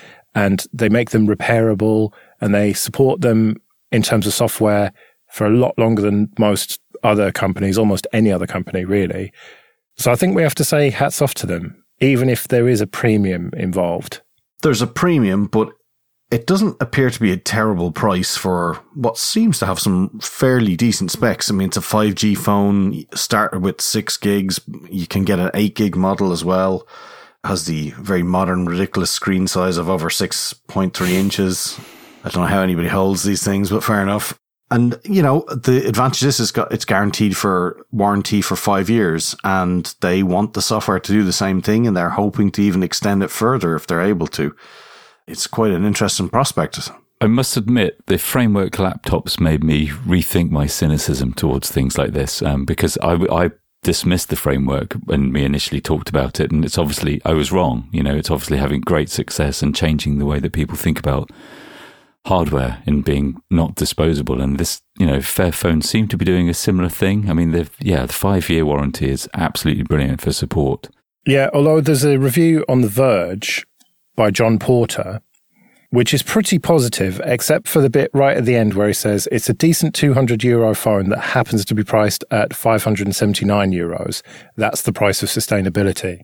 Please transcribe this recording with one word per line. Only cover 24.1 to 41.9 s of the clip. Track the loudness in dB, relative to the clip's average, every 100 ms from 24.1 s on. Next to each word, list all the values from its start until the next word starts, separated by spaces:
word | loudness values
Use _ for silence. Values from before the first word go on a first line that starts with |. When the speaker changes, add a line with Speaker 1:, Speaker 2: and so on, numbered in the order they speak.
| -4
Speaker 2:
gigs. | -2 0 -2 -6 -8 -16 -10
You | -8 -4
can | -2 0
get | 0
an | 0
eight | 0 0 0
gig | -2 0
model | 0 0 0
as | -2
well. | 0 0 2 -2 -6 -20 -20 -20 -20 _
Has | -6 -4 -2
the | -4 -4
very | -8 -2 -2
modern, | 0 0 0 -2 -2
ridiculous | -2 -2 -2 -2
screen | -4 -2 0 0
size | 0 0 -2
of | -2
over | -2 -2
six | -4 -4 -4 -8
point | -10 -8 -2 -2 -2
three | -2 0
inches. | 0 0 -2 -2 -6 -10 -18 -20 -20 -14
I | -8
don't | -2
know | 0
how | 2
anybody | 2 0 0
holds | 0 0 0
these | -2 -2
things, | -2 -2 0
but | -2
fair | 0 0
enough. | 0 -2 -4 -10 _ _ -4
And, | 0 0 -2
you | -2 2
know, | 2 2 -2
the | -4 2 2 2
advantage | 0 0 0
is | 0 0
it's | -2
got, | -2 -2
it's | -4 0
guaranteed | 0 0 0 0 0
for | 0 0 -2 -6 -8
warranty | 0 0 0 0 0
for | 0 -2
five | 0 0 2
years, | 2 2 0 -4 -6
and | -2 0 0 -2 -4 -4
they | 0 0
want | 2 0 -2
the | -2
software | -2 -2 0 -2
to | 0
do | 0
the | 2
same | 0 0 0
thing, | 0 2
and | 2